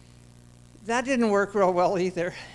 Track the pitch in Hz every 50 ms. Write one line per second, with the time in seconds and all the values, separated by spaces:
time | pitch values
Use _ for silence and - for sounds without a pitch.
0 | - - - - - - - - - - - - - - - - - 196 233 254
1 | 247 262 277 240 233 214 202 202 202 196 - 208 190 180 180 175 180 165 202 175
2 | 185 180 175 175 170 180 - - - -